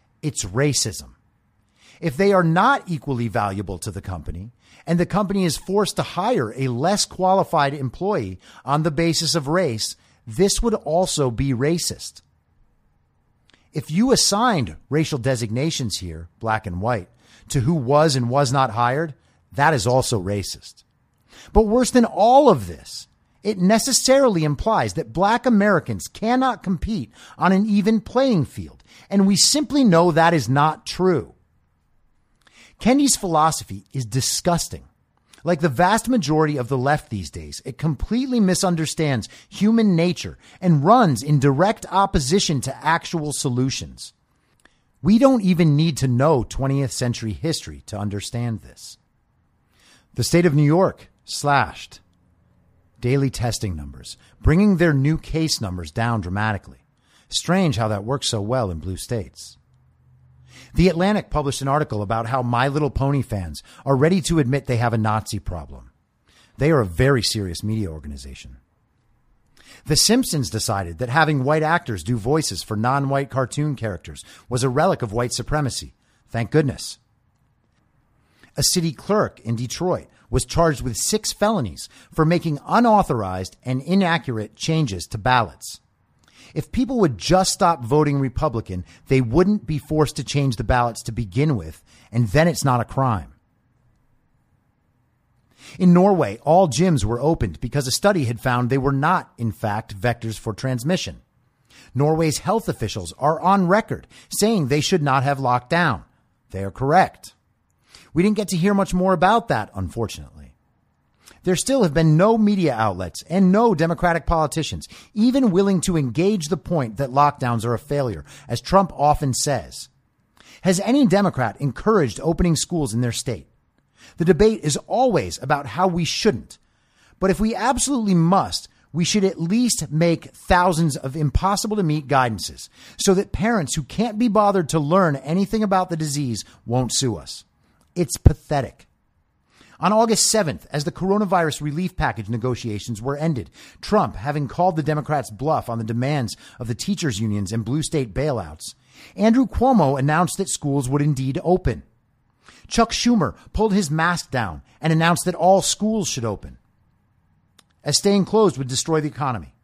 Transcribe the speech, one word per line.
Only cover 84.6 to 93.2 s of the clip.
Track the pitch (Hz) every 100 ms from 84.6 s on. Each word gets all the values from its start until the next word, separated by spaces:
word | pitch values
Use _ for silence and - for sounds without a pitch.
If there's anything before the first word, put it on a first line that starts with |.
| - 160 135 92 -
to | 107
ballots. | 110 127 98 - - - _ _ _ _ _ _ -
If | 147 -
people | 226 262 254
would | 170 113
just | - 185 185
stop | - 180 156
voting | 113 151 147 143
Republican, | 135 - 151 113 - 90 - - -
they | 131
wouldn't | 120 147 185 208 -
be | 151
forced | - 156 147 -
to |
change | 123 143 135 120
the | 110
ballots | 127 120 113
to | -
begin | 113 107 113 156 117
with, | 80 - _ _ _
and | 117 113
then | 147 170
it's | - 135
not | 123
a | 110
crime. | - 131 98